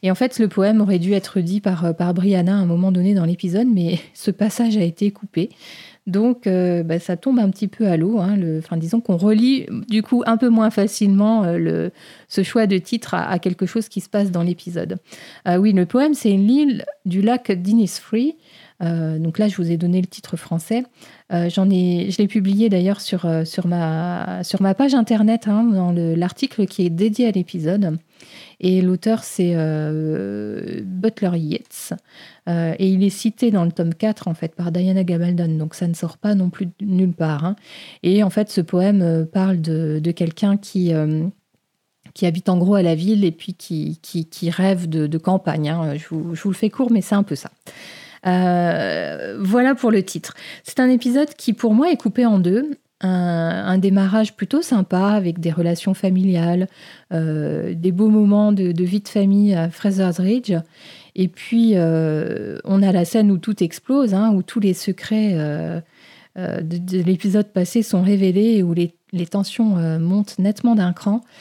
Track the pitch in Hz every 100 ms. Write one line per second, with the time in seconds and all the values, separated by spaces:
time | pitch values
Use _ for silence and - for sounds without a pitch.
0 | 185 185 254 - 214 - 196 220 202 180
1 | 180 196 - 196 170 202 202 175 170 165
2 | 175 180 196 185 175 202 180 170 190 180
3 | 185 196 165 180 180 190 247 196 170 170
4 | - - - - 208 - 233 214 170 165
5 | 202 202 196 165 196 - - - - -
6 | - 190 233 240 202 185 180 175 165 170
7 | - 175 269 240 196 - 202 - 208 160
8 | 180 226 180 208 170 156 160 165 165 233
9 | 233 175 208 214 247 269 - - - 214
10 | 214 240 226 226 247 226 220 214 202 -
11 | 202 196 214 226 180 170 160 165 175 -
12 | - - - - 185 233 214 190 - 233
13 | - 175 - 180 185 180 185 226 214 190
14 | - 208 202 175 175 175 175 175 165 185
15 | _ - - - 196 180 214 190 175 247
16 | 302 277 208 196 208 269 294 233 - -
17 | 185 185 214 247 247 185 185 233 190 -
18 | - 220 285 320 _ - - - 170 165
19 | 160 156 165 160 214 185 170 170 175 185
20 | 180 - - 165 - 165 - 226 254 _
21 | - - - 170 170 190 190 185 180 175
22 | 196 185 202 214 190 202 226 185 185 202
23 | - 185 170 160 165 - 175 175 160 160
24 | 175 175 - 185 175 190 196 190 277 262
25 | 220 220 214 226 214 208 233 190 175 175
26 | 165 165 180 - - - 190 - 175 165
27 | 220 214 233 196 175 175 156 202 180 160
28 | _ _ - - - - 185 185 185 185
29 | 220 226 - - 175 165 156 156 151 156
30 | 156 156 98 104 104 104 - - 190 185
31 | 220 226 185 170 151 - - - - -
32 | _ - - - - 170 165 - 190 190
33 | 196 196 226 - 240 202 170 170 165 165
34 | 214 - 175 160 165 - 175 175 185 190
35 | 180 170 175 175 170 160 156 - 170 165
36 | 170 - 208 202 180 - 180 - 202 185
37 | 185 170 160 147 170 208 - - - -
38 | 180 202 196 214 202 - 165 180 190 202
39 | 170 165 160 190 190 180 160 160 156 156
40 | 160 170 165 - 202 202 - 185 175 156
41 | 151 156 170 - _ _ _ _ _ _
42 | - - 175 165 - 180 180 202 180 160
43 | 185 214 180 160 - - - 156 147 160
44 | - 175 160 - 170 170 190 185 170 160
45 | 151 160 180 190 175 156 147 170 156 147
46 | - 160 170 165 202 180 214 - 240 226
47 | - 202 202 139 - _ - - - -
48 | - - 185 180 180 175 175 160 98 80
49 | 76 78 101 107 190 240 262 262 240 214
50 | 185 165 - - - - - - 254 254
51 | 247 262 294 - - 214 226 220 339 330
52 | 214 247 233 202 175 208 302 285 _ -
53 | 185 185 175 170 165 180 196 185 190 196
54 | 190 220 220 - 196 285 349 226 185 180
55 | 202 208 175 170 165 160 170 170 196 185
56 | 190 185 190 175 170 180 185 - - -
57 | - 165 160 156 147 151 - 165 180 175
58 | 214 214 202 208 208 202 180 170 180 202
59 | 202 208 196 202 208 175 165 - 202 190
60 | 185 170 185 247 247 165 160 _ - -
61 | - - 185 - - 233 226 190 165 160
62 | 160 151 - - - - - 196 196 180
63 | 170 220 208 185 220 208 170 - - 277
64 | 240 190 220 196 185 233 196 180 - 185
65 | - 220 214 170 151 151 160 170 165 _
66 | - - _ 185 180 - 160 175 180 185
67 | 175 180 202 208 208 190 180 233 214 185
68 | 185 202 190 185 226 220 175 170 175 _
69 | - 180 170 196 196 - 220 180 165 160
70 | 170 202 202 - 190 208 240 220 180 175
71 | 202 226 - -